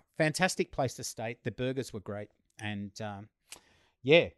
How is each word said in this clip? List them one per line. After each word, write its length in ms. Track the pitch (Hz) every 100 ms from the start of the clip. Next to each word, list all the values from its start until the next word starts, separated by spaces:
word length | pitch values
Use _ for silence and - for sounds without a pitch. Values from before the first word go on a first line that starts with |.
| _ -
fantastic 520 | 156 - 185 - 175
place 200 | - 131 -
to 80 |
stay. 340 | 123 - 113 120
The 80 | 123
burgers 380 | 107 127 131 120
were 60 | 110
great. 280 | 104 101 107 _ _ -
And, 320 | 107 101 101 -
um, 280 | 107 101 107 _ _ - _ _ _ _
yeah, 260 | 123 165 98